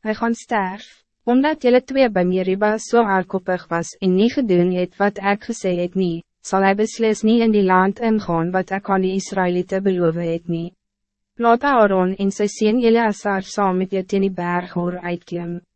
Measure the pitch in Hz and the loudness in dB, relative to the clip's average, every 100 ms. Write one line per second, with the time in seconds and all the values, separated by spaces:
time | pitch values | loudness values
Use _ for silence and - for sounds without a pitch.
0 | 214 214 233 233 - 226 190 196 - - | -4 -2 -2 -4 -2 -2 -2 -6 -16 -20
1 | _ _ - 254 285 311 254 247 254 269 | _ _ 0 2 2 0 2 2 2 0
2 | 254 190 180 185 185 190 208 220 - 233 | 2 2 0 0 0 0 0 -2 0 2
3 | 220 190 180 190 180 180 - 170 170 - | 4 0 0 -6 -4 -6 -2 -6 -6 -4
4 | 190 185 226 294 233 180 175 180 180 _ | 0 2 2 0 2 2 2 0 -4 _
5 | 202 202 196 202 - 226 190 175 180 185 | -2 0 -2 -2 -4 -6 -4 -2 -2 -2
6 | 185 165 - _ - 190 190 202 226 - | -2 -4 -10 _ -4 0 2 2 -2 0
7 | 226 214 220 233 226 208 190 185 190 202 | -2 0 2 2 4 2 4 4 2 0
8 | 233 220 208 165 170 185 185 190 196 190 | 0 -2 -2 -2 -2 -2 -4 -8 -2 0
9 | 185 190 - 196 180 180 185 190 196 185 | 0 -4 -4 -2 0 -2 -2 -2 0 0
10 | 170 165 170 170 170 165 170 _ _ _ | 0 0 -4 -6 -4 -6 -6 _ _ _
11 | _ _ _ - 233 233 285 254 208 190 | _ _ _ -2 2 2 2 4 4 4
12 | 185 190 196 - 208 - 214 233 233 233 | 0 0 -2 0 -4 0 0 2 4 4
13 | 226 202 208 196 185 - 202 185 185 196 | 2 -2 -4 -4 -4 -2 0 0 -2 -4
14 | 185 196 196 180 175 175 175 180 175 180 | -2 -2 0 -2 -4 -4 -4 -4 -4 -6
15 | 175 175 - 175 170 175 _ | -8 -8 -8 -10 -8 -10 _